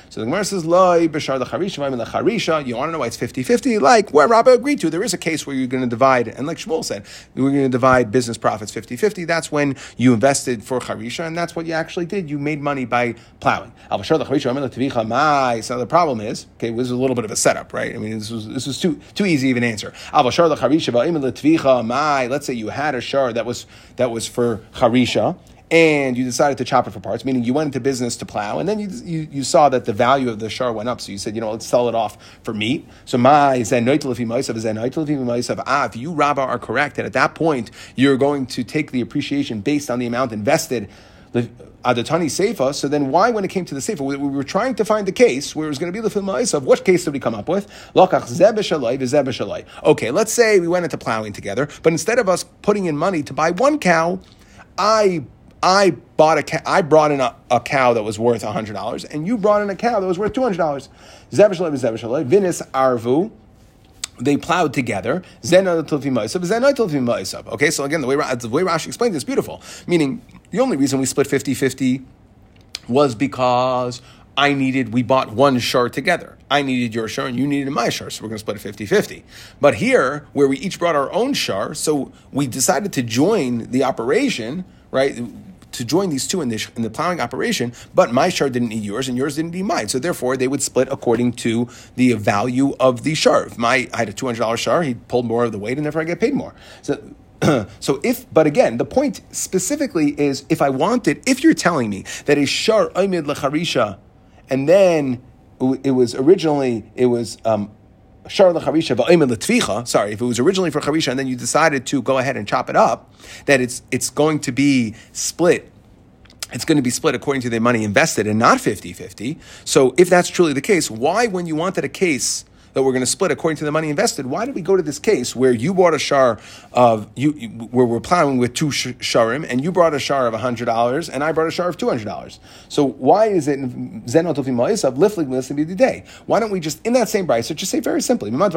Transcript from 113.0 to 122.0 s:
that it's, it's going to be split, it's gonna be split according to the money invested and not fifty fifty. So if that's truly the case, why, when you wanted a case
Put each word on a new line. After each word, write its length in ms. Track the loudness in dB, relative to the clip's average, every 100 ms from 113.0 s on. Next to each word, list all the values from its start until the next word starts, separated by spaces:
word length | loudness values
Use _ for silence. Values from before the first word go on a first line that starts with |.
| -8 _ -20 -8 2
that 160 | 2
it's, 220 | 2 -6 -6
it's 180 | -6 -4
going 300 | 0 2 2
to 120 | -4
be 440 | 0 2 2 0 -6 -16
split, 600 | -10 -8 0 2 2 -2 -20 _ _ _ _ _ -16 -12
it's 140 | -6 0
gonna 160 | 0
be 80 | 0
split 240 | 0 -2
according 300 | -2 -4 -4
to 80 | -2
the 80 | 0
money 240 | 2 2
invested 420 | 2 0 0 0 0
and 140 | 4
not 200 | 4 4
fifty 340 | 0 -4 -10
fifty. 440 | -14 -16 -10 -10 -10 -14 -16
So 300 | 0 4 4 6
if 120 | 6
that's 200 | 6 2
truly 240 | 2 2
the 80 | 0
case, 280 | 0 0 0
why, 380 | -2 -2 0 0
when 180 | -2 -4
you 100 | -4
wanted 300 | -2 -2 -6
a 40 |
case 560 | -2